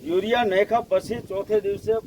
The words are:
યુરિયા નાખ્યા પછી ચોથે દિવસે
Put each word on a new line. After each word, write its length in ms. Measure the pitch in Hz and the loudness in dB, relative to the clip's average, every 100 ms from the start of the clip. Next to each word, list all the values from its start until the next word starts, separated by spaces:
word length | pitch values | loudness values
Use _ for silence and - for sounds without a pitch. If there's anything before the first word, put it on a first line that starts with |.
યુરિયા 400 | 147 180 202 240 | -4 -2 2 2
નાખ્યા 380 | 233 185 208 233 | 2 2 4 2
પછી 380 | 240 190 - 233 | 2 0 0 -6
ચોથે 420 | - 190 196 214 | -6 -6 0 0
દિવસે 320 | 202 202 208 220 | 0 -4 -2 -2